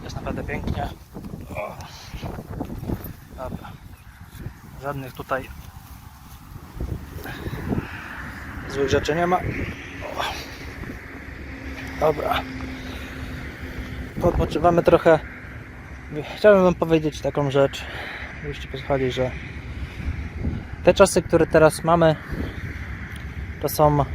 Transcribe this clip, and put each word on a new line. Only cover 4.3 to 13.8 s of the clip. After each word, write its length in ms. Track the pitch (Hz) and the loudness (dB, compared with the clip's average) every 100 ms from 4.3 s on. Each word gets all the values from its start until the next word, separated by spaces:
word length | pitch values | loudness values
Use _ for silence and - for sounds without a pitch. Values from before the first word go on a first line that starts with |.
| - - - - - | -12 -14 -14 -18 -10
Żadnych 300 | 135 139 131 | -8 -6 -8
tutaj 360 | - 135 131 131 - - - - - - - - - - - - - - - - - - - - - - - - - - - - - - - - | -10 -4 -4 -4 -12 -14 -16 -16 -18 -18 -18 -18 -18 -16 -16 -14 -6 -4 -4 -8 -12 -10 -8 -8 -6 -2 -2 -2 -12 -12 -10 -10 -10 -12 -10 -6
złych 200 | 135 135 | 0 4
rzeczy 260 | 143 139 | 4 4
nie 120 | 156 175 | 2 4
ma. 100 | 180 | 2
O. 40 | - - - - - - - - - - - - - - - - - - - - - - - - - - | 2 -4 -6 -8 -12 -10 -10 -4 -4 -4 -10 -12 -12 -10 -10 -12 -12 -14 -12 -12 -12 -10 -10 -10 -10 2
Dobra. 400 | 147 151 - - - - - - - - - - - - - - - - | 2 2 0 -2 -2 -8 -8 -8 -10 -10 -10 -10 -8 -8 -10 -10 -10 -8